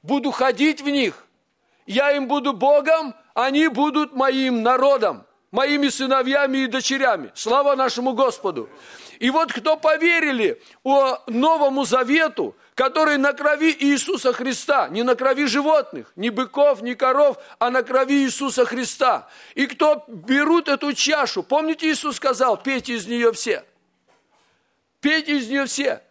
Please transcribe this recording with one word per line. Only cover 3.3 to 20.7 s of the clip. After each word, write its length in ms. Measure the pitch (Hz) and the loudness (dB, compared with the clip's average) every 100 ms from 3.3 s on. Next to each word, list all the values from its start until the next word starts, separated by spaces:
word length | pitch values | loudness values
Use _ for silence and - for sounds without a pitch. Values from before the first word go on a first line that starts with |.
они 340 | - 254 277 320 | -2 0 2 2
будут 460 | 233 302 294 294 | 2 0 0 -2
моим 480 | 262 269 262 262 240 | 0 0 2 0 0
народом, 640 | 226 254 277 277 214 120 _ _ _ | 2 4 4 4 0 -2 _ _ _
моими 380 | 208 269 294 285 | -2 0 2 0
сыновьями 680 | - 262 269 254 285 277 262 | -2 0 0 2 0 0 0
и 80 | 262 | -2
дочерями». 680 | 262 - 269 262 196 127 | -4 -4 0 0 0 -4
Слава 420 | - 214 254 285 277 | -10 0 2 2 2
нашему 380 | 262 240 254 | 0 -2 -4
Господу! 560 | 233 262 226 196 147 107 - - - - - | 0 0 0 -6 -6 -12 -18 -20 -20 -20 -4
И 100 | 240 | 0
вот 220 | 294 320 | 0 -2
кто 240 | - 240 311 | -2 -2 0
поверили 880 | 311 311 330 339 311 254 196 117 - _ | 2 2 2 2 0 0 -2 -4 -12 _
о 340 | 262 277 262 247 - | 0 2 2 -2 -4
Новому 580 | 226 302 330 285 269 | 0 2 2 2 0
Завету, 720 | 233 254 240 302 311 - 127 - _ - | 0 0 2 2 0 -2 -8 -8 _ -2
который 400 | 262 311 311 294 | 0 2 2 2
на 160 | 277 | 0
крови 440 | 285 294 294 320 302 | 0 0 2 0 2
Иисуса 560 | 277 285 - 370 262 | 0 2 0 0 -2
Христа, 560 | 247 254 247 - 277 135 | -2 -4 -6 0 0 0
не 120 | 185 | -2
на 140 | 247 233 | 0 0
крови 300 | 262 262 285 | 0 0 0
животных, 640 | 247 285 311 254 139 110 | 0 2 0 0 -12 -16
ни 160 | - 220 | -6 -6
быков, 520 | 220 262 277 285 233 | -4 -6 2 2 2
ни 120 | 233 | -4
коров, 440 | 247 262 262 294 - - - | -2 0 4 2 0 -14 -4
а 120 | 240 | -2
на 120 | 254 | -2
крови 400 | 254 262 262 285 | 0 0 2 2
Иисуса 420 | 269 - 277 254 | 0 -2 -4 0
Христа. 640 | 240 240 240 - 254 180 - - - - | 0 -2 -6 -2 0 0 -4 -20 -16 -4
И 100 | 269 | -4
кто 380 | 254 302 302 302 | 0 2 2 -4
берут 640 | 214 185 269 302 339 | -18 -2 0 2 2
эту 240 | 330 | 2